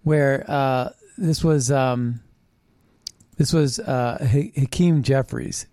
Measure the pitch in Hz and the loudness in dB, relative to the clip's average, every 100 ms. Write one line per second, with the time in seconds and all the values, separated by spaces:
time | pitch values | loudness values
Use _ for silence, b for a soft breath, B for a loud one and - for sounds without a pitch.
0 | 156 151 139 135 - 143 135 127 127 - | 2 2 2 0 -2 -2 0 0 -4 -10
1 | - - 175 156 165 151 123 139 131 123 | -20 -4 -2 0 2 2 2 2 2 0
2 | 120 120 _ _ _ _ _ _ _ _ | -2 -4 _ _ _ _ _ _ _ _
3 | - - _ - 147 165 143 120 - 127 | -18 -18 _ -4 0 2 0 -2 -4 -2
4 | 120 - 131 139 156 - 135 - 175 156 | -2 -2 0 0 0 -4 -4 2 2 2
5 | 117 135 127 - - - - | 2 0 0 -6 -8 -10 -12